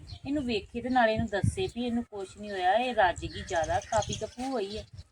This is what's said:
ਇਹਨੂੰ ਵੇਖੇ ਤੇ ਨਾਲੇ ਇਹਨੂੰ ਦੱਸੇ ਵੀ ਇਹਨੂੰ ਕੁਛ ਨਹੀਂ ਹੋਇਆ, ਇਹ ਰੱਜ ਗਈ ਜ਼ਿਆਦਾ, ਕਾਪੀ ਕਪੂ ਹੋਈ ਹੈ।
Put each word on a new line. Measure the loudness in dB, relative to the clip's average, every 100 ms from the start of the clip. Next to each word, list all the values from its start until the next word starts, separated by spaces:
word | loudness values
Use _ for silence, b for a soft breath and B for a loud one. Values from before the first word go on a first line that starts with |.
| -12 -10 -4
ਇਹਨੂੰ | -2
ਵੇਖੇ | 0 -2 -2 -6
ਤੇ | 2
ਨਾਲੇ | 4 6
ਇਹਨੂੰ | 4 0
ਦੱਸੇ | 0 2 2 -2
ਵੀ | -2
ਇਹਨੂੰ | -2 -2
ਕੁਛ | -4 -8 -10 -10
ਨਹੀਂ | -8
ਹੋਇਆ, | 0 4
ਇਹ | 4 2
ਰੱਜ | 4 4 2
ਗਈ | -6 -8 -4
ਜ਼ਿਆਦਾ, | -2 0 0
ਕਾਪੀ | 0 0 0
ਕਪੂ | -4 -8 -6
ਹੋਈ | -4 -2 -4 -6
ਹੈ। | -10 -16 -18